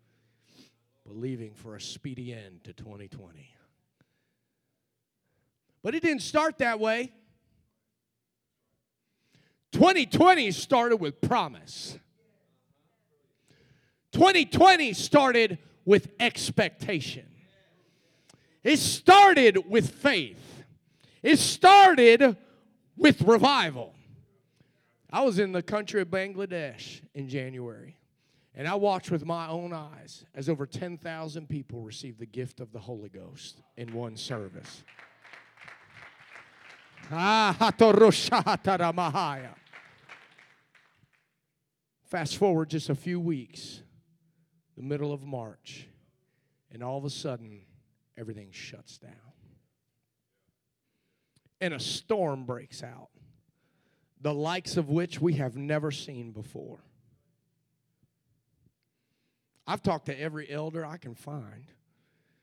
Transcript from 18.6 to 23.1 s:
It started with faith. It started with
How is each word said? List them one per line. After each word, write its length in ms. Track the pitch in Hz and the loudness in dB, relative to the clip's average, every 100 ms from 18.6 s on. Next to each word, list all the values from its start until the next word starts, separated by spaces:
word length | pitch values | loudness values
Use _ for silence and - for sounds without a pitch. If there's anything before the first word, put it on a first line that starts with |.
It 160 | 233 302 | 0 2
started 880 | - - - 403 392 311 233 185 180 | 0 2 8 10 10 8 6 4 0
with 220 | 220 135 | 0 0
faith. 720 | - 285 208 117 - - - - _ _ _ _ _ | -2 0 0 -4 -12 -20 -20 -20 _ _ _ _ _
It 160 | 269 320 | 2 2
started 960 | - - 359 403 381 269 240 247 269 190 - _ _ _ _ - | 2 4 10 10 10 10 8 8 6 2 -10 _ _ _ _ 2
with 240 | 349 | 4